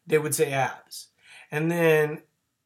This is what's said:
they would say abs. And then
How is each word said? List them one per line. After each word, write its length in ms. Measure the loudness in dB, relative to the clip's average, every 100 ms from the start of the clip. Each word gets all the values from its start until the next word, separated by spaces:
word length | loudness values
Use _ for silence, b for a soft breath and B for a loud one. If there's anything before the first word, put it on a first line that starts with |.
| -2
they 120 | 0
would 160 | 0
say 180 | -2 -2
abs. 560 | -2 -4 -6 -18 -20 -20 _ B B B
And 200 | -4 -2
then 520 | 2 4 4 2 -4 -14 _ _ _